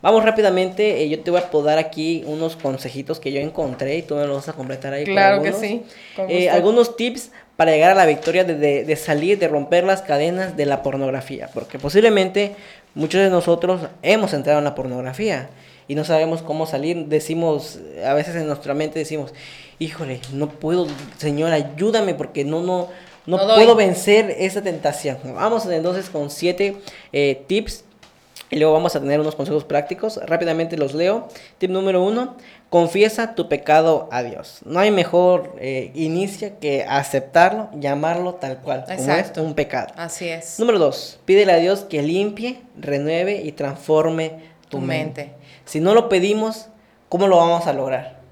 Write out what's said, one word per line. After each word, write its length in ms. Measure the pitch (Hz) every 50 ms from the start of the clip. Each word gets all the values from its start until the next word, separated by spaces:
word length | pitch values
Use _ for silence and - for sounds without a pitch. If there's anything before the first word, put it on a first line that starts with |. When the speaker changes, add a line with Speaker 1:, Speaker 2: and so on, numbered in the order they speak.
Speaker 1:
Vamos 220 | - 175 214 220 220
rápidamente, 760 | 220 220 220 208 196 185 185 185 185 185 - 214 214 190 131
eh, 80 | 156 151
yo 120 | 151 160
te 100 | - 175
voy 100 | 175 180
a 200 | 180 - - 151 143
dar 160 | 151 151 160
aquí 440 | 160 156 - - 156 160 165 160 - 139
unos 280 | 151 156 160 160 160
consejitos 640 | 160 - 139 131 131 - 131 120 131 - - 165 -
que 120 | - 135
yo 80 | 139 135
encontré 560 | 143 156 156 - 160 139 127 123 135 135 143 165
y 40 | 160
tú 100 | 156 151
me 120 | 147 147 143
los 80 | 139 139
vas 120 | 135 160
a 40 | 147
completar 400 | - 131 127 131 135 - 139 135
ahí 100 | 139 151
con 100 | 190 196
Speaker 2:
Claro 280 | 196 196 196 202 196
que 60 | 151 151
Speaker 1:
algunos. 200 | 185 202 220 202
Speaker 2:
sí, 160 | 208 240 233 - - - - - -
con 140 | - 190 185
Speaker 1:
Eh, 120 | 165 180 180
Speaker 2:
gusto. 100 | 175 151
Speaker 1:
algunos 400 | 175 170 202 220 240 233 233 -
tips 360 | - 226 247 240 - - - - - - _ _
para 160 | _ 165 165
llegar 180 | 156 151 156 175
a 60 | 196
la 100 | 190 185
victoria 380 | 160 151 147 - - 165 180 185
de, 100 | 180 165
de, 300 | 147 147 147 143 139 120
de 100 | 151 156 143
salir, 420 | - - 156 147 151 180 208 196
de 80 | 185 151
romper 360 | 151 147 139 135 170 175 175
las 200 | 190 190 190 190
cadenas 520 | - 151 143 147 165 175 180 190 185 160
de 120 | 143 147 143
la 160 | 139 135 139
pornografía, 680 | 143 131 139 135 135 131 135 131 - 139 135 - - -
porque 240 | 113 113 - - -
posiblemente 760 | - 143 151 196 220 233 214 202 190 185 185 202 202 202 202 - - - - - _ _ _
muchos 260 | 143 151 156 - 185
de 120 | 196 190
nosotros 500 | 185 175 170 175 170 165 - 180 185 175 160 143 - - -
hemos 280 | 151 196 220 208 185 -
entrado 260 | 147 131 143 151 151
en 60 | 147
la 100 | 147 139
pornografía 760 | 143 127 131 123 123 127 131 131 131 208 220 185 135 120 - - - - - - - _ _
y 80 | 143
no 80 | 147 156
sabemos 400 | 156 165 156 160 165 170 165 160
cómo 240 | - 147 156 160 156
salir. 380 | - 135 143 160 175 170 160 151
Decimos, 720 | 151 151 151 - 160 165 165 165 151 147 139 - - 90 87 76 73 76 92
a 80 | 127 139
veces 220 | 147 147 160 170
en 100 | 170 160
nuestra 300 | 151 147 139 - 147 143
mente 240 | 143 151 151 151 160
decimos, 340 | 156 151 156 151 139 131 - - - - - - - - - _
"Híjole, 400 | 165 156 - - 165 135 131 127 - 131 135
no 160 | 139 147 147
puedo, 360 | 147 - - 156 170 180 175 156 147 135 147 135 - -
Señor, 340 | - 151 143 147 156 165
ayúdame 640 | 165 151 143 143 - 147 185 214 214 226 208 190 170
porque 300 | 143 147 - - 151 143
no, 160 | 143 156 165
no, 280 | 175 180 185 180 175 180 - - - - - - _
no 120 | - 170 190
Speaker 2:
No 80 | 196
doy. 100 | 202 220
Speaker 1:
puedo 200 | 220 220 226 233
vencer 600 | 220 208 190 180 185 - 202 202 214 220 202 156 -
esa 240 | 185 190 190 202
tentación". 560 | 196 190 170 156 - 151 143 - - 151 131 135 -
Vamos 420 | 131 127 90 135 220 233 226 196
entonces 460 | 190 175 160 160 175 180 190 185 185
con 180 | - 156 147 143
siete, 460 | 147 - - 180 175 180 202 202 196 202 - - - - - -
eh, 300 | - 143 143 139 135 135 - -
tips 380 | 180 208 220 - - - - _ _ _ - - _ _ _ _ _ - - _
y 60 | - 151
luego 160 | 151 156 156
vamos 220 | 160 160 170 160
a 40 | 147
tener 200 | 139 139 143 147
unos 140 | 151 151 151
consejos 280 | - 139 175 147 151 147
prácticos. 560 | - 147 143 147 - 185 - - 220 214 - -
Rápidamente 540 | - 160 165 175 165 160 160 165 160 170 160
los 160 | 147 135 135
leo. 340 | 151 170 180 208 226 - - - - - - _ _
Tip 140 | - 185
número 320 | 185 185 190 196 190 180 180
uno, 340 | 196 214 233 247 240 - - - - - - _ _
confiesa 640 | - 175 170 170 - 196 208 220 214 - 226 226 -
tu 160 | - 170 -
pecado 580 | 151 139 - - 151 156 160 160 160 143 - -
a 100 | 113 123
Dios. 380 | 123 117 101 - - - - - -
No 140 | - 151 175
hay 120 | 196 214
mejor, 640 | 214 190 170 175 - 175 180 180 180 175 - - - -
eh, 300 | - 131 135 131 120 - 131
inicia 640 | 147 160 160 160 175 190 196 196 - 220 202 196 -
que 240 | - 147 139 139 - -
aceptarlo, 840 | 127 139 139 - - 135 131 - - 165 170 190 202 220 214 208 -
llamarlo 640 | 151 139 143 139 143 151 160 170 175 180 180 180
tal 240 | 180 - 135 131 127
cual, 220 | - - 131 - 131
como 80 | - 185
es 60 | 185
Speaker 2:
Exacto. 420 | 127 135 180 170 190 - - -
Speaker 1:
un 140 | 160 160 147
pecado. 380 | - 147 - - 127 - - - 160
Speaker 2:
Así 320 | 165 165 - - 185 170
es. 300 | 165 165 165 - - -
Speaker 1:
Número 180 | 220 - 220 196
dos, 420 | 165 117 - - - - - - _
pídele 280 | - 185 196 208 190 175
a 40 | 165
Dios 240 | 165 180 196 196 196 -
que 140 | - 151 143
limpie, 580 | 151 165 185 202 208 208 208 220 247 254 247 - - _ -
renueve 640 | - 143 143 139 143 151 160 170 180 190 208 196
y 100 | 165 151
transforme 800 | 147 - 143 139 139 - - - 156 156 156 165 160 160 160 160 160 - - - - _ _ _
tu 80 | - 139
Speaker 2:
Tu 20 |
Speaker 1:
mente. 440 | 131 131 156 156 156 156 - 151 143
Speaker 2:
mente. 100 | 143 - - - - - - _
Speaker 1:
Si 140 | - - 156
no 160 | 160 185 208
lo 120 | 233 226 226
pedimos, 600 | 202 185 175 202 208 214 220 220 220 - - - - _ _ _ _ _ _ _
¿cómo 180 | - 175 196 196
lo 100 | 185 170
vamos 280 | 170 170 170 170 -
a 80 | 160 139
lograr? 460 | 135 135 131 131 127 - - - - - _